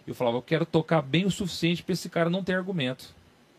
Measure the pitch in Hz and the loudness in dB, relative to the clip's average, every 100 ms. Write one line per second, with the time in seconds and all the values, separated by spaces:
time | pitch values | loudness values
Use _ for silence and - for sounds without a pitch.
0 | - - 123 120 - 160 165 165 156 160 | -14 -2 0 0 0 0 2 0 4 2
1 | 135 156 196 - 190 - 165 175 - 180 | 4 2 2 0 -4 -2 0 0 -2 -4
2 | 180 175 170 180 185 185 190 185 127 135 | -2 0 0 0 0 -2 -2 -2 -2 -4
3 | - - _ _ _ | -12 -20 _ _ _